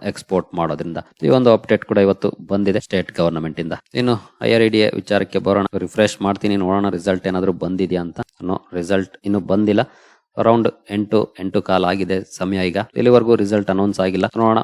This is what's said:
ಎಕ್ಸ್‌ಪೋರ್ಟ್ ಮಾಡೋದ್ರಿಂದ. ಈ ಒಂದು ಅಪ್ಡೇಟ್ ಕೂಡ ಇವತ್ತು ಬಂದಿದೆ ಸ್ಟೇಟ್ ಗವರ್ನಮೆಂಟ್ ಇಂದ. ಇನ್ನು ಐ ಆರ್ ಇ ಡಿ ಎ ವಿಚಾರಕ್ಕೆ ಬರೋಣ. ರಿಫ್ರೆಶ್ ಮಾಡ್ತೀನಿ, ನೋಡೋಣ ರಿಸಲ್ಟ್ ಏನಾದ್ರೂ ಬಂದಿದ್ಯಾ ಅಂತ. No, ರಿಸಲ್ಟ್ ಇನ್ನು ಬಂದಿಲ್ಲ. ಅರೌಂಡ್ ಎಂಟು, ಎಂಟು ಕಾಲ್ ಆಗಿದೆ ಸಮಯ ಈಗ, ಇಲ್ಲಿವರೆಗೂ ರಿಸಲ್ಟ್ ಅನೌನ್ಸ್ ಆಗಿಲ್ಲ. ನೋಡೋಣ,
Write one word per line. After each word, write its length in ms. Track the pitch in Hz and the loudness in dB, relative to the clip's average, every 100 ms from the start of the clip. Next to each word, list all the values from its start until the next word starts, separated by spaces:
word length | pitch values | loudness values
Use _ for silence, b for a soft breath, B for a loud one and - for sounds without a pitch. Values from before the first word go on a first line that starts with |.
ಎಕ್ಸ್‌ಪೋರ್ಟ್ 500 | 101 - - 95 - | -4 -10 -4 -2 -2
ಮಾಡೋದ್ರಿಂದ. 420 | 87 82 73 87 80 - _ | -4 -4 -4 -8 -10 -12 _
ಈ 60 | 78 | 2
ಒಂದು 240 | 131 123 | 4 6
ಅಪ್ಡೇಟ್ 320 | 110 - 107 | 4 2 -2
ಕೂಡ 140 | - 104 | 0 2
ಇವತ್ತು 320 | 98 95 101 - - | 2 2 -2 -6 -4
ಬಂದಿದೆ 340 | 98 98 95 | -2 0 -2
ಸ್ಟೇಟ್ 360 | - 95 85 - | -2 -4 -4 -2
ಗವರ್ನಮೆಂಟ್ 440 | 85 82 80 76 | -2 -2 -6 -8
ಇಂದ. 120 | 82 80 - | -8 -8 -8
ಇನ್ನು 440 | - 123 113 - _ | -4 -2 -2 -4 _
ಐ 100 | 117 | 0
ಆರ್ 100 | 113 | 2
ಇ 60 | 113 | 4
ಡಿ 120 | 110 | 4
ಎ 100 | 107 | 2
ವಿಚಾರಕ್ಕೆ 440 | - - 101 98 98 | 0 -2 -2 0 -2
ಬರೋಣ. 280 | 98 98 98 95 | 0 0 0 -4
ರಿಫ್ರೆಶ್ 440 | 90 - 107 - | -4 0 0 0
ಮಾಡ್ತೀನಿ, 340 | 101 98 104 101 | -4 -2 -2 0
ನೋಡೋಣ 320 | 92 98 101 | 0 0 0
ರಿಸಲ್ಟ್ 380 | 92 90 92 95 | -2 -2 -2 -2
ಏನಾದ್ರೂ 260 | 92 95 | -2 -2
ಬಂದಿದ್ಯಾ 480 | 87 85 90 92 90 | -2 -4 -4 -2 -2
ಅಂತ. 200 | 85 - - _ | -6 -8 -12 _
No, 180 | 90 98 - | -8 -8 -6
ರಿಸಲ್ಟ್ 460 | 90 85 98 92 - | -8 -2 -2 -2 -8
ಇನ್ನು 160 | 101 101 | -4 -2
ಬಂದಿಲ್ಲ. 400 | 85 95 104 104 127 b b b b - | 0 0 2 2 0 b b b b -2
ಅರೌಂಡ್ 300 | 113 117 113 - - | 2 2 2 -4 -6
ಎಂಟು, 440 | 101 101 110 107 - | -4 0 0 0 -4
ಎಂಟು 220 | 95 98 | -4 -4
ಕಾಲ್ 220 | 92 92 | 0 0
ಆಗಿದೆ 520 | 90 95 90 95 98 - | 2 0 -2 -4 -6 -8
ಸಮಯ 320 | 95 98 92 | -4 -2 -2
ಈಗ, 80 | 90 110 123 | -2 -4 0
ಇಲ್ಲಿವರೆಗೂ 380 | 120 123 113 | 4 6 6
ರಿಸಲ್ಟ್ 360 | 113 101 104 98 | 2 2 0 0
ಅನೌನ್ಸ್ 300 | 95 101 98 | 0 0 0
ಆಗಿಲ್ಲ. 240 | 95 92 104 107 | -2 0 -2 0
ನೋಡೋಣ, 220 | 113 110 | 2 2